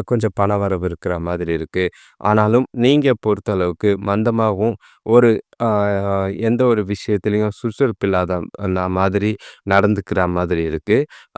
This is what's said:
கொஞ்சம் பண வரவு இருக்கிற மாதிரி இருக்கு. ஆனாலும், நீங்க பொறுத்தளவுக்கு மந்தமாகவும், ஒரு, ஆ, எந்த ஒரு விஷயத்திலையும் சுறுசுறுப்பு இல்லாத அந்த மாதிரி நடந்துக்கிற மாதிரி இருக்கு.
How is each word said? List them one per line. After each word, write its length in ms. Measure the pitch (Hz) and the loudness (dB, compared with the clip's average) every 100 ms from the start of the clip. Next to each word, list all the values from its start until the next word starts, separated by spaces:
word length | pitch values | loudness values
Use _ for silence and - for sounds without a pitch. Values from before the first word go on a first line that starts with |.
கொஞ்சம் 300 | 104 120 107 | -2 -2 -2
பண 220 | 98 101 101 | -2 0 0
வரவு 280 | 101 92 90 | -2 -2 -4
இருக்கிற 280 | 85 92 87 | -6 -6 -4
மாதிரி 340 | 85 87 85 | -4 -4 -4
இருக்கு. 320 | 82 78 90 90 - - - | -4 -4 -4 -4 -6 -20 -4
ஆனாலும், 480 | 104 107 107 117 131 | 0 2 4 2 0
நீங்க 420 | 120 120 147 139 117 | 0 2 4 2 0
பொறுத்தளவுக்கு 720 | 107 98 104 98 90 85 104 98 | -2 -2 -2 -2 -2 0 0 0
மந்தமாகவும், 760 | 101 101 110 113 110 95 110 104 - _ - | 0 0 0 0 0 0 -2 -4 -12 _ 2
ஒரு, 240 | 117 120 110 - - | 4 6 2 -4 -6
ஆ, 60 | 117 104 101 98 101 98 95 87 | -2 0 0 0 -2 -2 -2 -2
எந்த 240 | 113 120 | -2 2
ஒரு 180 | 127 110 | 2 2
விஷயத்திலையும் 720 | 95 101 - 104 110 104 107 | 0 -4 -2 -2 0 0 -2
சுறுசுறுப்பு 520 | - 113 - 135 104 101 | -4 -6 -2 -2 0 -2
இல்லாத 340 | 92 87 90 - - | 0 0 -4 -6 -8
அந்த 240 | 101 92 92 | -4 -2 -2
மாதிரி 440 | 92 95 95 104 107 - - - | 0 0 0 -2 -4 -10 -12 0
நடந்துக்கிற 580 | 98 101 101 - 90 90 | 4 4 0 -2 -2 0
மாதிரி 340 | 87 87 85 | 0 -2 -2
இருக்கு. 360 | 82 78 - 113 151 - - | -2 -4 0 0 0 -10 -12